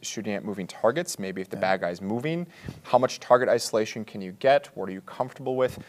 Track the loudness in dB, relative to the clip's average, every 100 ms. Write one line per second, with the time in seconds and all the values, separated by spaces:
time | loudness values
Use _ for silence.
0 | -8 -8 -6 -4 -6 -6 -8 0 2 2
1 | -2 -6 -6 -6 -8 -2 0 0 -2 -4
2 | -4 -2 -2 -4 -6 -12 -16 -14 2 4
3 | 4 0 6 6 6 2 2 0 0 -4
4 | -10 -10 -10 0 4 4 2 -8 -8 -8
5 | -8 -6 -6 -6 -4 2 0 0